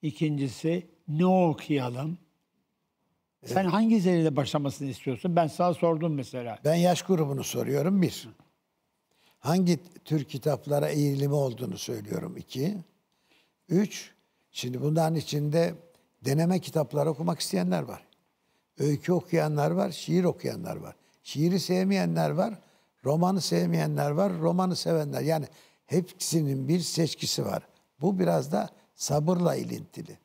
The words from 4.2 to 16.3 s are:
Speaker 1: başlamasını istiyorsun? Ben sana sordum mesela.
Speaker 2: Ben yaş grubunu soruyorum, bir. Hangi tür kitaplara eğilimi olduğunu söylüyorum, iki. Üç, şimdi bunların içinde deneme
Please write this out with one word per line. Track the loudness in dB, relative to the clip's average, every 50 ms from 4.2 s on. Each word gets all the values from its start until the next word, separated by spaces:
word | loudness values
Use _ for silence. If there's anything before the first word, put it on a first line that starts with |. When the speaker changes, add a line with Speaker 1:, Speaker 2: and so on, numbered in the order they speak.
| 4 2 2
Speaker 1:
başlamasını | 0 -2 0 -2 -2 -2 -2 -4 -6 -8 -8
istiyorsun? | -8 -6 -6 -6 -6 -4 -2 0 2
Ben | 2 2 2
sana | 2 0 0 0 2
sordum | 2 2 0 2 2 0 -2 -2
mesela. | -2 -6 -6 -8 -10 -8 -8 -10 -4 0
Speaker 2:
Ben | 2 2
yaş | 4 4 4 4 2
grubunu | 2 0 2 2 2 0 -2 -4 -6
soruyorum, | -6 -4 -4 -2 0 0 0 2 2 4 4
bir. | 2 2 0 -4 -12 -16 -20 _ _ _ _ _ _ _ _ _ _ _ _ _ _ _ _ _ _ _ _ _
Hangi | -2 0 2 2 4 2 2 0 -2 -12 -20 -20 _
tür | -2 -2 -2 -2
kitaplara | -4 -8 -4 -2 -2 -2 -2 -2 -2 0 0 0 0
eğilimi | 0 2 2 2 2 0 0 0 2
olduğunu | 2 0 0 -2 -6 -8 -8 -8 -8
söylüyorum, | -8 -8 -8 -8 -6 -6 -6 -6 -6 -6 -10 -12
iki. | -14 _ -6 -4 -2 -2 -4 -4 -10 _ _ _ _ _ _ _ _ _ _ _ _ _ _ _ _ _
Üç, | 2 2 2 2 -2 -12 -16 -16 _ _ _ _ _ _ _ _
şimdi | _ -8 -8 -6 -6 -2
bunların | -2 0 2 2 2 2 0
içinde | -2 -4 -2 -4 -2 -2 0 2 2 2 2 0 -6 -16 -20 _ _ _ _ _ _ -2
deneme | 0